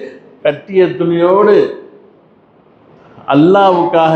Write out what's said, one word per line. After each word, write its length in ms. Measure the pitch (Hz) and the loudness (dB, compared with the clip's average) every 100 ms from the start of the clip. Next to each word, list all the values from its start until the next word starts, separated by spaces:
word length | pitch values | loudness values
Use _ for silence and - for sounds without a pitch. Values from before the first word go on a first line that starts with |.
| - - - - | -8 -20 -20 -6
கட்டிய 420 | 151 143 - 190 | -6 -6 -4 -2
துணியோடு 720 | 175 147 170 170 175 196 208 202 - - - - - _ _ _ _ _ _ _ _ - - - - | -2 -2 -4 0 0 2 2 2 0 -8 -20 -20 -20 _ _ _ _ _ _ _ _ -20 -20 -18 -4
அல்லாஹ்வுக்காக 840 | 139 165 196 196 175 175 170 160 | 0 2 2 2 0 -2 0 0